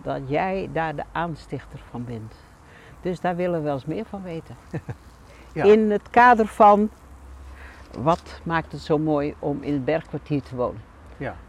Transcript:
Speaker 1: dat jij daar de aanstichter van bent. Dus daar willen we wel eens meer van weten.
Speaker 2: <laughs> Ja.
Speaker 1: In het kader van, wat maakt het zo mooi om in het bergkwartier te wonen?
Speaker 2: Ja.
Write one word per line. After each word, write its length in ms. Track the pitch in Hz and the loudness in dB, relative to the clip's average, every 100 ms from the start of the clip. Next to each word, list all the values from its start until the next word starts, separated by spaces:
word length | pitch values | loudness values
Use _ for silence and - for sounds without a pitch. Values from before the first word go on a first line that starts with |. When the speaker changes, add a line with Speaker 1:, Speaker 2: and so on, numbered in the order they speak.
Speaker 1:
dat 200 | - 139 135 | -8 -8 -4
jij 440 | 147 190 190 143 | -2 -2 -4 -4
daar 220 | 143 160 147 | -4 -4 -6
de 80 | - | -8
aanstichter 680 | 151 170 151 - 139 - 135 - | -6 -6 -8 -10 -12 -12 -18 -14
van 160 | 135 120 | -12 -10
bent. 300 | 117 110 - - - - - - - | -10 -12 -18 -20 -20 -20 -20 -20 -10
Dus 180 | 175 180 | -8 -4
daar 160 | 180 175 | -4 -2
willen 240 | 180 170 | -2 -2
we 60 | 147 | -2
wel 80 | |
eens 120 | 139 147 | -4 -6
meer 200 | 175 220 | -8 -8
van 160 | 202 | -12
weten. 320 | 185 165 - 123 - | -10 -12 -14 -20 -10
Speaker 2:
<laughs> 80 | 156 - - - - - - - | -10 -10 -16 -16 -20 -20 -20 -12
Ja. 100 | 156 | 0
Speaker 1:
In 280 | 202 214 214 | 6 6 6
het 180 | 208 - | 0 2
kader 360 | - 247 233 214 | 6 8 8 4
van, 420 | - 214 208 214 - - - - - - - - - - - | 6 8 8 4 -4 -20 -20 -20 -20 -20 -18 -20 -20 -16 -4
wat 400 | 135 175 - - | 0 0 -2 -12
maakt 280 | 170 165 160 | -4 -4 -4
het 100 | 147 | -12
zo 160 | - 151 | 0 0
mooi 380 | 156 147 147 - | 2 0 0 -4
om 180 | 156 143 | -4 -4
in 120 | - | -2
het 120 | 147 127 | -2 0
bergkwartier 560 | 156 - 151 - 147 | -2 -4 -12 -4 -4
te 140 | - 127 | -4 -4
wonen? 260 | 120 107 - - - - | -4 -4 -16 -20 -20 -10
Speaker 2:
Ja. 180 | 131 - | -10 -10